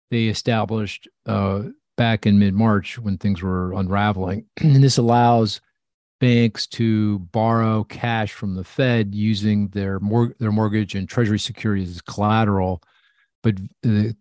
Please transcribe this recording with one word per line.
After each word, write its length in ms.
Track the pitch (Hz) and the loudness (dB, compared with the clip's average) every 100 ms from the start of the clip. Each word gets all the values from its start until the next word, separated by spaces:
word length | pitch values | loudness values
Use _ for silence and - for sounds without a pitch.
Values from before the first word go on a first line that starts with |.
| _ | _
they 160 | 117 110 | -2 -2
established, 800 | 101 - 113 95 110 101 - - _ - | -2 -2 0 -2 -4 -6 -10 -20 _ -4
uh, 360 | 101 98 98 147 - _ - | -2 0 -2 -6 -14 _ -2
back 280 | 117 110 107 | 0 2 4
in 120 | 101 | 4
mid-March 600 | 101 95 113 101 - - | 4 2 2 2 -2 -8
when 200 | 107 92 | -6 -4
things 240 | 101 90 | -2 -2
were 300 | 95 92 90 | -4 -4 -4
unraveling. 720 | 95 92 101 104 98 92 101 - | -4 -2 0 0 -2 -4 -6 -10
<clears throat> 80 | - | -2
And 200 | 160 135 | 4 6
this 140 | 135 131 | 4 4
allows 640 | 117 117 120 117 107 - _ _ _ _ _ _ | 2 4 4 4 2 -4 _ _ _ _ _ _
banks 460 | 127 117 117 - - | 2 4 2 -2 -8
to 500 | - 113 107 107 101 | -2 0 2 0 -2
borrow 640 | 87 113 113 113 113 107 | -4 -2 0 2 2 0
cash 480 | 104 - 120 113 107 | -4 -6 -4 -2 -4
from 220 | - 101 | -6 -8
the 80 | 92 | -8
Fed 480 | 90 - 127 117 101 | -6 -2 0 2 0
using 540 | 104 107 101 107 104 101 | -2 -2 0 0 0 0
their 300 | 101 98 95 | -4 -4 -4
mor-, 340 | 101 117 117 - | 0 0 0 -2
their 140 | 110 | -2
mortgage 420 | 107 107 107 98 | 0 0 -2 -4
and 140 | 98 92 | -6 -4
treasury 300 | - 110 107 | -2 0 0
securities 500 | - - 110 98 90 | -4 -6 -4 -2 -4
as 100 | 87 | -10
collateral. 800 | - - 104 110 107 98 92 87 - _ _ _ _ _ | -12 -4 0 2 2 0 0 -4 -10 _ _ _ _ _
But 140 | 113 95 98 _ | -2 -2 -6 _
the, 340 | 123 104 110 - | 0 0 0 -6